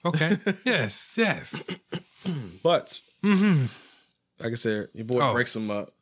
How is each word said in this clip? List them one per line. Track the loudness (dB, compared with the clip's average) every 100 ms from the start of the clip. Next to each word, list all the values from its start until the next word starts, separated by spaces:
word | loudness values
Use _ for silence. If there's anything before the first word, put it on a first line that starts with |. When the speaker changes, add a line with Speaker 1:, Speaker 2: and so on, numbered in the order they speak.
Speaker 1:
Okay. | 0 0 2 2 0
Speaker 2:
<laughs> | -2
Speaker 1:
Yes, | 0 0 0 -6 -8 -2
yes. | 0 0 -6 -12 -10 -12 _ -12 -12 _ -6 -6 -8 -2
Speaker 2:
But, | 2 2 0 -12 _ _
Speaker 1:
Mm-hmm. | 2 4 6 4 2 -4 -20 -20 _ _ _ _
Speaker 2:
like | -6
I | -2
said, | -2 -2 -4
your | -10
boy | -2 2
Speaker 1:
Oh. | 4
Speaker 2:
breaks | 2 0
him | -2 -4
up. | -4 -6 _